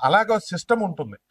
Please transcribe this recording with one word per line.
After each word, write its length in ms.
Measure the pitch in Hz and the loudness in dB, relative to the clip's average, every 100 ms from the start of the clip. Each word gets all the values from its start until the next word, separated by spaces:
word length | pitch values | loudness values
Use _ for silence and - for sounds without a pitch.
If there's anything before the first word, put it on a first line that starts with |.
అలాగే 360 | 131 196 220 220 | 2 2 4 0
సిస్టమ్ 440 | - 175 - 233 | -2 -8 -2 0
ఉంటుంది. 340 | 196 156 117 101 _ | 0 -4 -10 -14 _